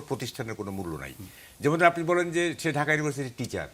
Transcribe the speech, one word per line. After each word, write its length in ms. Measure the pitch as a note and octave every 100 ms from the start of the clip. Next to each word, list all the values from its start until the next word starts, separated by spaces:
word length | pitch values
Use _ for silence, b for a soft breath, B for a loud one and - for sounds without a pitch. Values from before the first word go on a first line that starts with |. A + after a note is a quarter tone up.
| D3
প্রতিষ্ঠানের 460 | C3 A#2+ - A2+
কোনো 160 | G#2+ G2
মূল্য 260 | G2 F2 D2+
নাই। 180 | C2+ C2 F#2 B B B
যেমন 220 | B2+ E3
আপনি 220 | F3 E3+
বলেন 260 | D#3+ F3 F3
যে 240 | E3 F3 D3
সে 140 | E3
ঢাকা 200 | D3 D3
ইউনিভার্সিটির 400 | D3+ D3+ C3+ C3 A#2+
টিচার, 320 | A#2+ F#2+ D2+